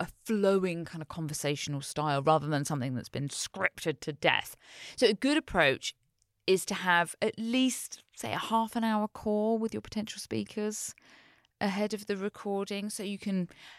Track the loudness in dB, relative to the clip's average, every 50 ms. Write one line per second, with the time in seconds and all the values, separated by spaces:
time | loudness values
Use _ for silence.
0 | -2 -8 -8 _ -2 0 2 4 6 6 6 6 4 2 -2 -2 -6 -8 -8 -10
1 | -10 -8 -6 -6 -4 -4 -4 -2 0 0 0 0 -2 -4 -4 -4 -4 -6 -4 -2
2 | 0 2 2 2 6 6 6 6 4 2 0 0 0 0 -2 -2 -2 -2 -4 -4
3 | -6 -6 -6 -4 -4 -4 -4 -6 -8 -6 -4 -2 -2 -2 -2 -2 -4 -4 -2 -2
4 | -4 -8 -6 2 4 4 4 4 2 -4 -12 _ _ -20 -18 -16 -16 -12 -2 4
5 | 4 4 4 4 2 2 2 2 0 0 2 4 4 4 4 2 -2 -8 -10 _
6 | _ _ _ _ _ _ _ _ 2 2 4 4 4 -2 -4 -4 2 4 4 4
7 | 4 2 0 -2 -2 -2 0 -2 -4 0 2 4 4 4 2 -2 -8 -12 -14 -18
8 | _ _ _ -10 -6 -4 -4 -4 -2 0 0 0 0 0 -2 0 0 2 2 0
9 | 0 -2 -6 -6 -2 0 2 2 2 2 2 2 0 -2 -4 -4 -8 -6 -6 -6
10 | -6 -6 -8 -12 -8 -4 -4 -4 -4 -4 -4 -4 -4 -4 -4 -4 -8 -10 -10 _
11 | _ -20 -20 -20 -20 -20 -20 _ _ _ _ -2 -2 -2 0 0 -2 -2 -2 -6
12 | -4 -4 -4 -2 -2 -6 -6 -6 -6 -4 -2 -2 -2 -4 -4 -6 -6 -6 -8 -8
13 | -6 -6 -6 -6 -4 -2 0 0 0 -2 -6 -16 -20 -20 -20